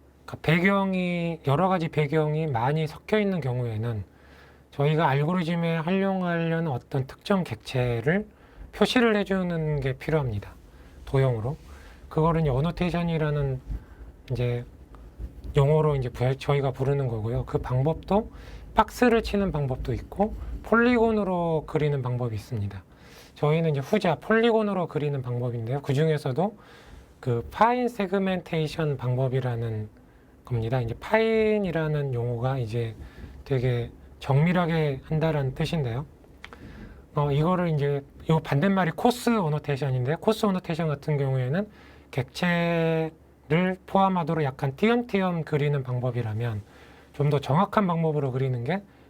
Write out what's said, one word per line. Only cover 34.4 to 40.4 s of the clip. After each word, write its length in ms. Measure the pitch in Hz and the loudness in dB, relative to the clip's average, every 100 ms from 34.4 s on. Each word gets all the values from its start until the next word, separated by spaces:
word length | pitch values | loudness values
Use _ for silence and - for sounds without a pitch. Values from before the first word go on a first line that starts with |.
| 165 180 170 165 151 131 - | 4 4 2 2 0 -2 -4
한다라는 500 | 156 160 151 131 - | 0 2 0 -2 -2
뜻인데요. 500 | 156 170 127 117 160 - - - - - - - - - - - | -2 0 -2 -4 -6 -14 -20 -20 -20 -20 -18 -16 -18 -18 -8 -2
어, 160 | 147 | 0
이거를 380 | 143 156 180 175 | 2 2 2 2
이제 340 | 156 143 143 139 - - | 2 2 0 -4 -6 0
요 100 | 160 | 0
반대말이 520 | 156 143 196 196 170 | 2 2 4 4 2
코스 380 | - 247 240 - | 2 2 2 2
어노테이션인데 840 | 226 160 147 - 139 143 127 123 160 | 2 2 0 -2 -2 0 0 0 0
코스 300 | - 220 | 0 2